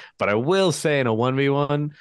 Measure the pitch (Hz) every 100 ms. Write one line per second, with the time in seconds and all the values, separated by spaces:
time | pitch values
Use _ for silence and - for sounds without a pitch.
0 | - - 98 107 135 190 185 143 160 143
1 | 123 110 127 131 139 139 143 147 147 -